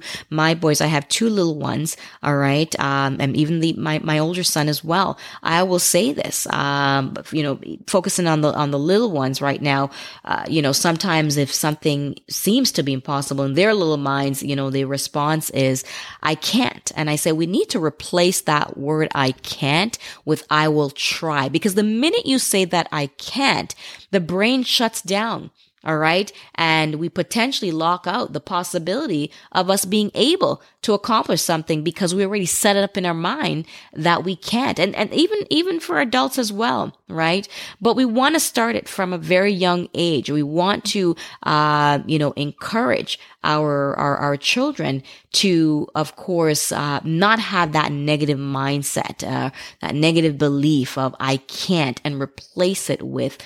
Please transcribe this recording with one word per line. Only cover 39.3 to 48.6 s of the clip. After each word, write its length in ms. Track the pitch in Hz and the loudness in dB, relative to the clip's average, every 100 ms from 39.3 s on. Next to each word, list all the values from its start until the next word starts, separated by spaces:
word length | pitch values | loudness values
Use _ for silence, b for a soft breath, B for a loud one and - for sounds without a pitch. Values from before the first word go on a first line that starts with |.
| 180 202 | 4 4
young 340 | 185 180 175 175 | 2 2 2 -2
age. 360 | 135 170 147 110 | -2 0 0 0
We 140 | 151 | -2
want 400 | 143 156 180 - 202 | 0 0 0 0 -2
to, 300 | 208 175 165 B B | 0 0 0 B B
uh, 560 | - 151 151 147 147 143 - | 0 2 4 4 4 2 0
you 140 | 156 | 0
know, 120 | 143 | 0
encourage 840 | - 143 - - 226 247 - - - B B - | -2 -6 -6 -4 -2 0 0 -2 -8 B B -2
our, 500 | 151 151 143 139 - | 0 2 0 0 0
our, 220 | 143 139 | 0 0
our 180 | 143 143 | 0 0
children 680 | - 247 285 277 147 135 B B B | 0 0 0 -2 -2 -4 B B B
to, 540 | - 196 170 156 151 - 156 | 0 4 4 4 2 -2 -4
of 220 | 151 - | -4 -6
course, 560 | - 170 160 147 - | -4 0 2 2 0
uh, 260 | - 147 143 156 | -2 -2 -2 -2
not 340 | 160 202 226 | 2 4 2
have 320 | 190 196 165 | 0 0 0
that 200 | 151 147 | 2 0
negative 460 | 143 147 151 147 139 | -2 0 0 2 0
mindset, 840 | 139 135 | -2 -2